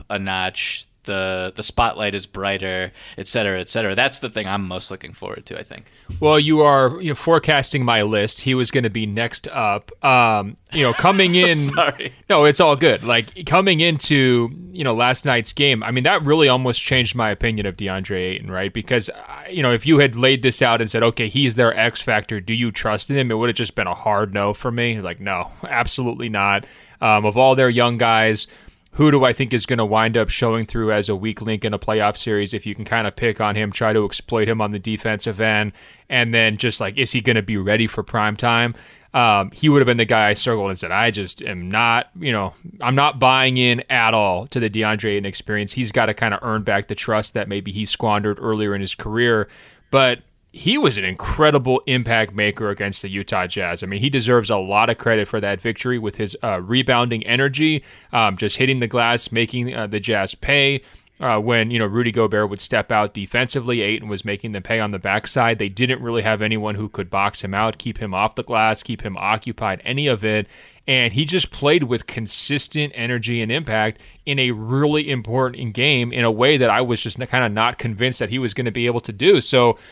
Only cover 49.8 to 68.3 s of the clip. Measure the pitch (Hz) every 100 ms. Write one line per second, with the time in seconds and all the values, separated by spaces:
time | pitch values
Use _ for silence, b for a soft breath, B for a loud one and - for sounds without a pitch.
49.8 | _ 135 131 123 _ _ _ - 151 277
50.8 | 226 104 95 92 - - 151 147 127 127
51.8 | - 127 123 117 107 98 104 101 107 98
52.8 | 101 98 101 98 98 101 90 - 90 87
53.8 | 95 101 131 135 113 123 101 104 92 101
54.8 | 117 113 - 110 101 110 101 98 117 110
55.8 | 127 123 107 - 104 - 120 95 90 123
56.8 | 131 120 120 113 - 120 139 135 156 151
57.8 | B B B 123 110 95 107 - 131 131
58.8 | 117 123 117 120 - 113 113 123 120 123
59.8 | 107 104 98 107 98 - - 143 139 139
60.8 | b b b _ 135 107 110 117 110 120
61.8 | 104 110 117 113 110 104 107 101 - 117
62.8 | - 110 104 - 98 123 127 139 120 120
63.8 | 101 110 107 101 104 101 117 101 - 113
64.8 | 107 98 98 101 - 135 117 113 104 98
65.8 | 123 127 120 117 107 110 107 110 107 104
66.8 | 107 - 90 98 98 - 98 98 110 107
67.8 | 117 110 107 92 110